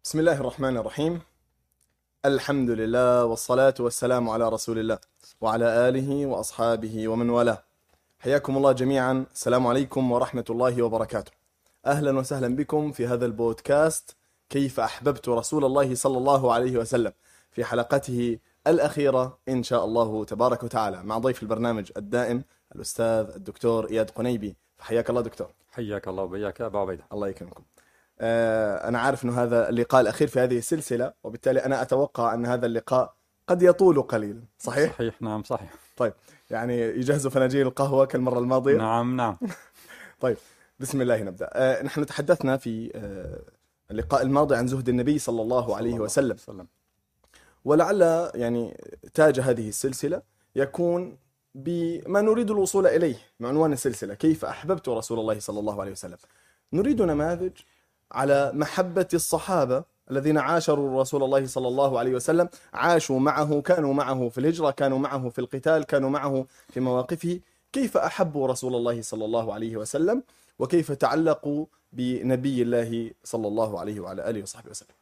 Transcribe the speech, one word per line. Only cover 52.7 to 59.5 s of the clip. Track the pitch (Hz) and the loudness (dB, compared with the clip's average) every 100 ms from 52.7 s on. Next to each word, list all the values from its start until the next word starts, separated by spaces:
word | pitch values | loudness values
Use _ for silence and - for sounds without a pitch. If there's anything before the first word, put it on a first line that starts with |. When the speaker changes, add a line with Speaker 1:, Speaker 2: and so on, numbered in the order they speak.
| 196 185 | 4 4
Speaker 1:
إليه، | 156 170 113 _ _ | 4 2 -2 _ _
مع | 120 | -2
عنوان | 147 160 | 2 2
السلسلة | 135 135 113 98 | 2 -4 -4 -8
كيف | 104 160 156 | 0 0 0
أحببت | - - 151 185 - | -4 -8 -4 -4 -2
رسول | 113 - 113 | -4 -4 -4
الله | 110 107 | -2 -4
صلى | 101 104 | -6 -6
الله | 107 101 | -6 -6
عليه | 98 | -8
وسلم. | 92 90 90 _ _ _ _ _ | -10 -16 -18 _ _ _ _ _
نريد | 156 226 233 | -2 0 2
نماذج | 180 147 156 175 185 - _ _ _ _ _ | 2 2 -2 -4 -6 -8 _ _ _ _ _
على | 120 139 139 139 | -2 2 4 2
محبة | 139 151 - 185 180 180 | -2 -2 0 0 0 0
الصحابة | 170 - 160 - | 0 0 -2 0